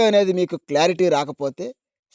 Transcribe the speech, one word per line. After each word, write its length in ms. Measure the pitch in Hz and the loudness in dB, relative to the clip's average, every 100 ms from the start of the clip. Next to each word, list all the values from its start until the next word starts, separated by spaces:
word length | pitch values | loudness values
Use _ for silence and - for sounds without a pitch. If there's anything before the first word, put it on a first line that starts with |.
| 226 | 4
అనేది 260 | 202 196 185 | 2 2 0
మీకు 200 | 175 165 - | -2 -6 -4
క్లారిటీ 400 | 143 170 175 180 147 | 0 0 0 0 0
రాకపోతే 500 | 143 139 139 127 147 127 _ _ _ | -2 -6 -8 -8 -12 -16 _ _ _